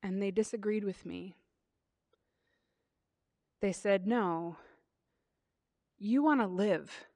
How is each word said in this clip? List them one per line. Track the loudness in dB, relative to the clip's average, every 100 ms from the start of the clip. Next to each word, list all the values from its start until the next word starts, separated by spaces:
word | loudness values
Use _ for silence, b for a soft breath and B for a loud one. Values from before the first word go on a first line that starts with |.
And | -4 -2
they | -2
disagreed | 0 0 -2 -2 -2 -2
with | -8 -10
me. | -10 -12 -16 _ _ _ _ _ _ _ _ _ _ _ _ _ _ _ _ _ _ _ _ _ _
They | -4
said, | -2 2 2 4
"No, | 2 2 0 -4 -10 B B B _ _ _ _ _ _ _ _ _ _ _
you | 0 2
want | 4 4
to | 2
live | 2 2 2 -2 -16 -20